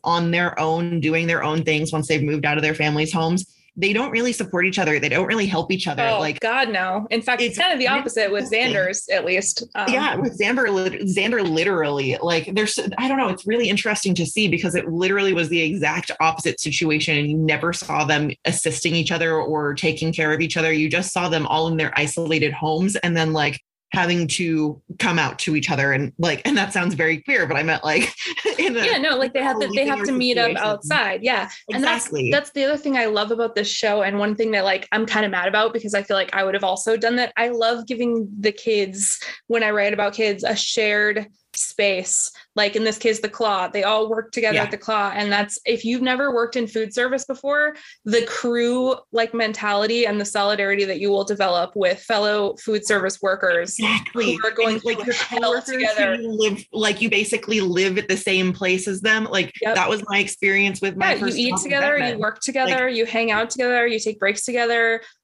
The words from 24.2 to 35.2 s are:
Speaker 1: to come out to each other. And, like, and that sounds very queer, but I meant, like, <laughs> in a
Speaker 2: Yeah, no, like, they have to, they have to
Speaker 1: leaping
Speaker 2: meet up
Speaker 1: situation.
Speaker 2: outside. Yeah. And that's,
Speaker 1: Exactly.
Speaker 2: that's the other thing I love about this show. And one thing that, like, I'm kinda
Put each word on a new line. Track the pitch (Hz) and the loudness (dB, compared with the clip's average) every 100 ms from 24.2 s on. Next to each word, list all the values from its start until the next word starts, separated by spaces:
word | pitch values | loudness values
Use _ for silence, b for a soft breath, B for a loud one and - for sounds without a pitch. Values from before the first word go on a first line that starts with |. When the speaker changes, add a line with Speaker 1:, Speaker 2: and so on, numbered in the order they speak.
| 165 | 0
Speaker 1:
to | - 175 160 151 151 _ - | -2 0 0 0 -4 _ -4
come | 208 170 | 0 2
out | 139 - | 0 -2
to | - 151 | -2 0
each | 143 | 0
other. | 143 139 | 0 2
And, | 135 139 - | 2 -2 -2
like, | 170 147 | 0 0
and | - 285 | 0 0
that | 196 | 2
sounds | 190 175 147 | 0 -2 0
very | 160 160 | 0 0
queer, | - 262 165 | 0 0 2
but | 143 | 0
I | |
meant, | 160 160 - | 0 0 2
like, | 147 120 - B 330 | 0 0 -4 B -4
<laughs> | 427 - | -4 0
in | 359 233 | -2 0
a | |
Speaker 2:
Yeah, | 226 277 | 0 0
no, | 302 262 | 0 0
like, | 254 | 0
they | 262 | 0
have | 269 247 | -2 -2
to, | 269 | -2
they | 208 285 | 0 0
have | 269 | 0
to | 302 | 0
Speaker 1:
leaping | 262 | 0
Speaker 2:
meet | 247 240 | 2 2
up | 233 | 2
Speaker 1:
situation. | - 214 | 0 -2
Speaker 2:
outside. | 208 151 - 214 190 | -2 0 0 0 -2
Yeah. | 226 233 196 B B | 0 -2 -2 B B
And | 226 | -2
that's, | 285 330 - | 0 0 -2
Speaker 1:
Exactly. | 151 131 | -2 0
Speaker 2:
that's | 285 285 | 0 0
the | 285 277 | -2 0
other | 294 | 0
thing | 294 262 | 0 0
I | 226 | 2
love | 214 208 | 0 0
about | 226 226 226 | 0 0 0
this | 208 | -2
show. | - 220 208 | 0 0 2
And | 196 202 | 2 0
one | 208 208 | 0 0
thing | 220 | 0
that, | 208 190 | 2 2
like, | 190 - | 0 0
I'm | 214 220 | 0 0
kinda | 214 | 0